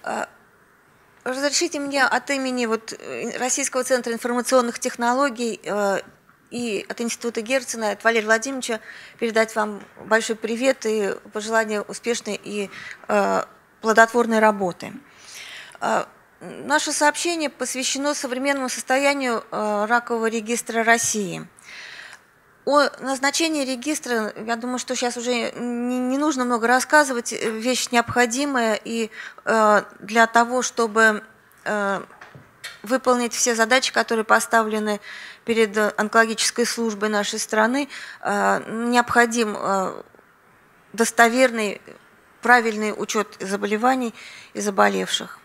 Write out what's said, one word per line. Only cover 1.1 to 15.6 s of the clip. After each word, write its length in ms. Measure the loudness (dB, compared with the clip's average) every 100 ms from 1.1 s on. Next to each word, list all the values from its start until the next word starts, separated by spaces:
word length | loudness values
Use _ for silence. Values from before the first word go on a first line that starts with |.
| _
разрешите 560 | -8 -2 0 0 -2 -2
мне 240 | -4 2
от 260 | 2 2 -2
имени 380 | -2 -2 -2 -2
вот, 260 | -2 -6
э, 440 | -14 -12 -8 -8 -4
Российского 460 | -2 -2 -2 -2
центра 300 | 0 0 0
информационных 640 | -4 -2 -2 2 2 2 -2
технологий, 800 | -6 -2 0 2 0 0 -6 -6
э, 380 | -4 -2 0 0 -4 _ _ _ _
и 340 | -8 -4 -6 -6
от 140 | -6
Института 400 | -6 -4 -6 -6
Герцена, 500 | -2 -2 -2 -4 -4
от 120 | 0
Валерия 220 | 0 0 2
Владимировича 540 | 2 0 -6 -6 -6 -8 -20 -20 -6
передать 360 | -2 2 0 0
вам 260 | -4 -4 -16 -18
большой 320 | 0 0 2 -4
привет 500 | -4 0 0 0 -2
и 300 | -2 -2 -4 -8
пожелание 480 | -10 -2 0 0 -4
успешной 580 | -6 -8 -4 -4 -4 -8
и, 260 | -8 -8 -8 -10 -16 -18 0
э, 360 | 2 2 0 -2 -12 _ _
плодотворной 580 | 2 6 6 6 2 4
работы. 540 | 4 4 -2 -4 -12 -16 -20 -20 -20 -20 -18 -18